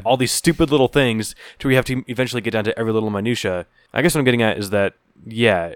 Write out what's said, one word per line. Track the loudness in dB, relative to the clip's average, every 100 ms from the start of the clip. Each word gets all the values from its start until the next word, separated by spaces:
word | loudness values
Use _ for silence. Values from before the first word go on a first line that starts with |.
all | 0 0
these | 0
stupid | 0 0 2 2
little | 4 4
things | 4 2 0 -4 -10 -20 -8
to | 0
where |
you | 0
have | 2
to | -4 -6
eventually | -4 -2 -2
get | -2
down | -2
to | -2 -2
every | 0
little | 0 0
minutia. | -2 -2 -2 -2 -4 -8 _ _
I | 0
guess | 0
what | 2
I'm | 2
getting | 2
at | 2 0
is | -2
that, | 0 -2 _ _ _ -14
yeah, | 0 2 2 -2